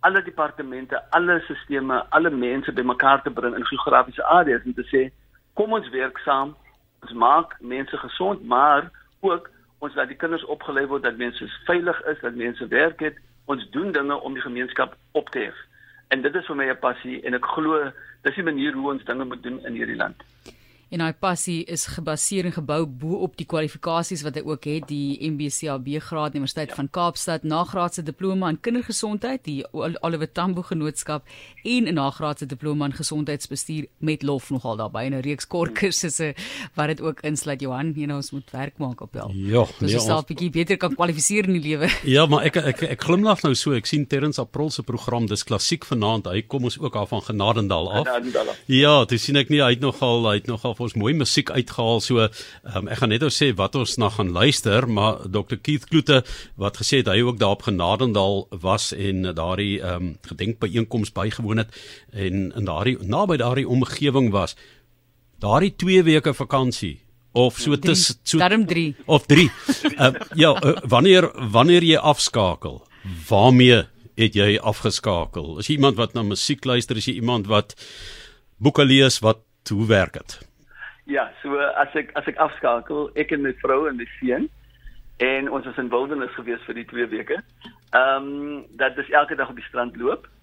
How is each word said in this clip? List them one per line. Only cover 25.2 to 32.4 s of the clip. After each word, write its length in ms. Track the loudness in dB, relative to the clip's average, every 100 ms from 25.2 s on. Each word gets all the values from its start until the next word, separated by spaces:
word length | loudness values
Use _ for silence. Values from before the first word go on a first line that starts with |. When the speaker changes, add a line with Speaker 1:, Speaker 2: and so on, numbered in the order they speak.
| -6
Speaker 2:
M 60 | -4
B 140 | -4
C 180 | -6 -6
A 80 | -6
B 200 | -6 -8
graad, 340 | -6 -6 -4
Universiteit 340 | -4 -6 -6 -8
Speaker 1:
Ja. 40 | -6
Speaker 2:
van 120 | -6
Kaapstad, 520 | -2 -2 -2 -6 -4
nagraadse 600 | -2 -2 -2 -2 -4 -4
diploma 460 | -10 -6 -4 -2 -2
in 120 | -2
kindergesondheid, 840 | -2 -2 -4 -6 -4 -4 -6 -6
die 200 | -6 -8 -8
Ol-, 260 | -6 -6 -4
Oliver 320 | -4 -4 -4
Tambo 300 | -4 -2 -4
Genootskap 640 | -4 -4 -4 -6 -8 -8 -10 -20 -20 -12
en 200 | -2 0 0
'n 60 |
nagraadse 520 | 0 -2 -4 -6 -6